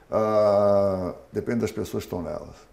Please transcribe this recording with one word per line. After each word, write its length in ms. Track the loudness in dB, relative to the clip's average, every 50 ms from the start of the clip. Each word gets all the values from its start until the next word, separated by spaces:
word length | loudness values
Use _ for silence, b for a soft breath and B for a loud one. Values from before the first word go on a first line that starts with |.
| B B
ah, 1040 | -2 0 0 2 2 4 4 4 4 4 4 4 4 4 2 2 0 -2 -4 -6 -8 -10 -16 -8
depende 280 | -8 -6 -4 -2 -2 -2
das 120 | -2 -2
pessoas 320 | -4 -6 -8 -6 -6 -8 -6
que 40 | -6
estão 140 | -8 -8
nelas. 340 | -6 -8 -8 -10 -10 -14 -18 -20 -20 _